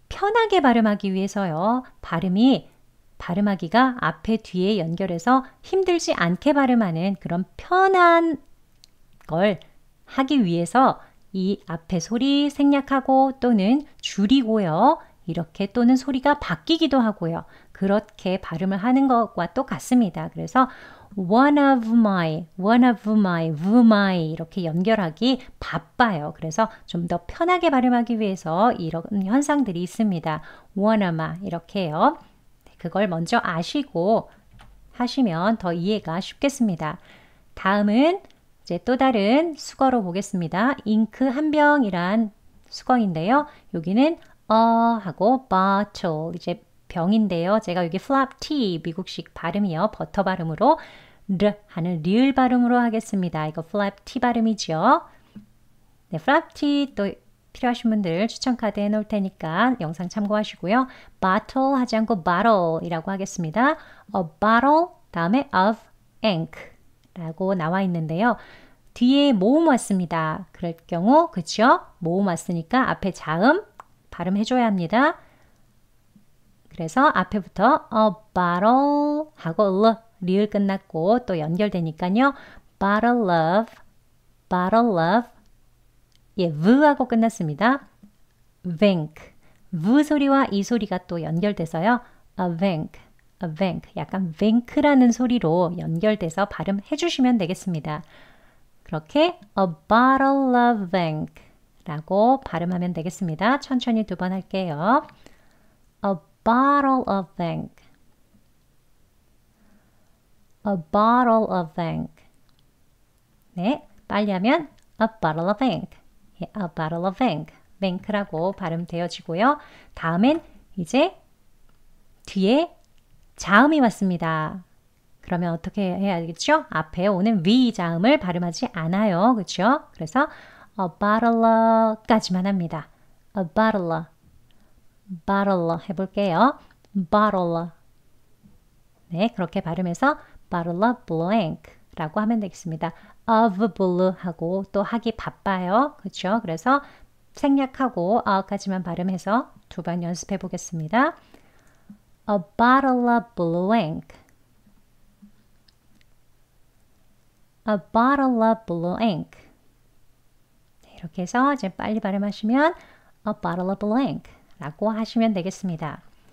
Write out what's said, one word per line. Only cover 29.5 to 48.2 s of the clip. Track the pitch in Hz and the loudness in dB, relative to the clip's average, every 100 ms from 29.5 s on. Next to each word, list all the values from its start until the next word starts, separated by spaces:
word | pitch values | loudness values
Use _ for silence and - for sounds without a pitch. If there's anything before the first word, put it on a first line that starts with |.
| 294 226 170 | 0 0 -2
있습니다. | 180 - 220 175 160 156 - - - 196 | -6 -2 -2 0 -4 -6 -10 -20 -12 -2
one | 208 220 | 2 2
of | 190 | 0
my | 160 156 165 | -2 -6 -8
이렇게 | 196 170 - 202 175 | -8 -10 -8 -6 -4
해요. | 151 240 330 - _ _ _ _ _ | 2 2 2 -12 _ _ _ _ _
그걸 | 170 190 208 | -6 -2 -2
먼저 | 165 170 233 | -2 -2 -2
아시고 | - 165 170 294 277 165 180 226 - _ _ - - - - | 0 -4 -4 -6 -6 -4 0 0 -2 _ _ -20 -20 -20 -18
하시면 | - 240 277 240 165 190 226 | -6 -4 0 0 0 0 0
더 | 185 | -2
이해가 | 170 180 214 - 165 | -4 -2 -4 -4 -8
쉽겠습니다. | - - 277 269 226 165 156 165 - - _ _ _ | -8 -4 -4 0 -2 -2 -6 -8 -16 -20 _ _ _
다음은 | - 190 208 208 220 302 381 - _ _ _ | -4 0 2 2 4 4 2 -6 _ _ _
이제 | - 180 - | -8 -6 -2
또 | 247 | 2
다른 | 262 226 196 269 339 285 | 2 2 2 2 2 -4
수거로 | - - 269 247 | -12 0 2 2
보겠습니다. | 185 175 202 185 160 175 240 277 208 | -2 -6 -4 -4 -4 0 0 -2 0
잉크 | 220 220 - 262 | 0 0 0 -2
한 | 254 311 | 0 0
병이란 | 302 294 294 220 180 175 220 214 - - _ - | 4 4 4 2 0 0 0 -2 -6 -20 _ -20
수거인데요. | - - 247 208 160 175 277 294 - - 175 | -12 0 0 2 -2 0 0 0 -10 -10 -8
여기는 | 165 208 294 339 - _ - | -2 2 2 0 -10 _ 0
어 | |
하고 | 220 226 226 233 226 196 - 196 254 - | 2 4 4 2 0 -4 0 2 2 0
bottle, | 185 190 196 208 - 180 156 165 170 | 0 2 2 -2 -4 -4 -4 -6 -8
이제 | - 175 _ _ - | -8 -8 _ _ -10
병인데요. | 175 170 220 214 170 170 214 | -4 2 2 2 0 0 0
제가 | 214 175 170 | 0 -2 -2
여기 | 180 | -4
flap | - 269 | -2 0